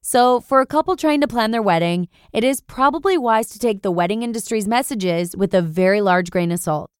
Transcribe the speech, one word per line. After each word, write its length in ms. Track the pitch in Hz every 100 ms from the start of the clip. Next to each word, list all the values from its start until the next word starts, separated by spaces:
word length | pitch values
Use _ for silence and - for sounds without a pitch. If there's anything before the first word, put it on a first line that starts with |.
So, 380 | - 254 247 247
for 220 | - 269
a 40 | 262
couple 300 | 294 311 370
trying 240 | 311 294
to 60 | 285
plan 240 | 233 220
their 100 | 226
wedding, 460 | 208 165 170 175 175 _ _
it 120 | 220
is 180 | 247 269
probably 560 | _ - 277 302 381 370
wise 320 | 240 220 226
to 100 | -
take 220 | 240 202
the 100 | 202
wedding 320 | 175 175 214
industry's 440 | 240 226 - 226 202
messages 680 | 233 269 247 185 170 175 -
with 180 | 196
a 80 | 190
very 380 | 170 160 185 202
large 320 | 202 180 175
grain 200 | 185 170
of 80 | 170
salt. 320 | - 151 - _